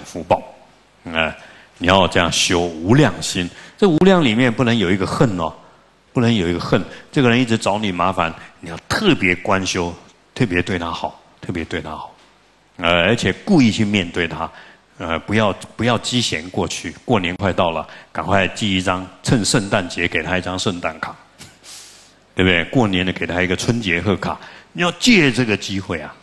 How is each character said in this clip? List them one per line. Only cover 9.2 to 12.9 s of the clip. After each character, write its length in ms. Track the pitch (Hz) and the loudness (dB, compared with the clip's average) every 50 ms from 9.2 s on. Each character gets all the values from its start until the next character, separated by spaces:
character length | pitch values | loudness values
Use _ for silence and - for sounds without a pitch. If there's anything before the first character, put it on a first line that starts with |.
| 98 90 87 | 2 0 0
观 280 | - - 104 98 95 92 | 0 0 -2 0 0 0
修， 280 | - - 95 87 87 85 - - - _ _ _ _ - | -2 -2 -2 -4 -4 -6 -12 -20 -20 _ _ _ _ -4
特 120 | - 131 | -2 -2
别 160 | 98 87 87 | 0 0 -2
对 180 | 87 - 98 85 | -2 -2 -4 -4
他 100 | 85 85 | -4 -6
好， 320 | 82 - - 82 - - _ _ _ - | -6 -6 -8 -8 -10 -12 _ _ _ -14
特 100 | - - | -10 -8
别 140 | 90 85 78 | -6 -6 -6
对 160 | - 92 82 | -6 -8 -8
他 80 | 76 78 | -8 -8
好。 260 | 78 76 - - - _ - _ _ _ _ _ _ _ _ _ - | -12 -12 -14 -18 -20 _ -20 _ _ _ _ _ _ _ _ _ -10
呃， 260 | - 85 85 | -2 2 2